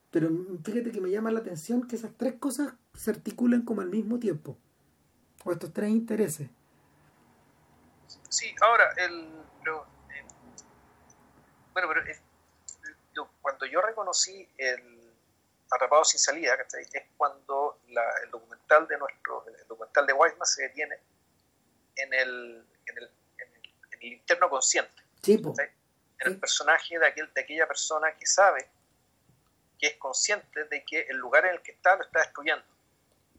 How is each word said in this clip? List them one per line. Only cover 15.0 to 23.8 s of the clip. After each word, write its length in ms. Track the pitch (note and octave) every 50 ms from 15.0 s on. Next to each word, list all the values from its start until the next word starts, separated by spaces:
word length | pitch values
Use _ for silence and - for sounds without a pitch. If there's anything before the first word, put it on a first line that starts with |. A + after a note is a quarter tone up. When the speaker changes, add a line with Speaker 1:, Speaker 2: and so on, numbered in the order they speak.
| A#2 A#2 _ _ _ _ _ _ _ _ _ _ _ _ B2
Speaker 2:
Atrapado 320 | B2 C3 B2 D3 D3+ E3+
sin 140 | - - -
salida, 380 | - D3 C#3 E3 D#3+ B2+ B2+
¿cachai? 260 | C3+ B2+ - - C3+ C#3 - -
Es 120 | C#3 - _ _
cuando 600 | _ D3 C#3+ C#3 - _ - C#3 C#3 C#3+ C#3+ - - _ A#2+
la, 120 | A#2+ A#2+ A#2 A2+ A2+ A2+ -
el 60 | - -
documental 560 | - - _ - - _ - D#3 D3+ E3 D#3+
de 100 | D3+ C#3+
nuestro, 480 | C#3+ C3+ - _ _ - B2+ A#2+ -
el 220 | - - - - _
documental 360 | A#2 - A2+ - - D3 C#3+
de 80 | C#3 C3+
Weisman 320 | C#3 E3 E3 - - F3
se 180 | - - C#3 C3+
detiene 320 | C3 - D3 D3+ - - - - _ _ _ _ _ _ _ _ _ _ _ _ _ _ _ _ _ _
en 180 | - C3+ - B2+
el, 520 | C3 B2+ B2+ B2 B2 A#2+ A#2+ A#2 A#2 - _ _ _ _
en 120 | - - A#2+
el, 60 | A#2+ - _ _ _ _ _ -
en 160 | - - _
el, 160 | _ - - _ _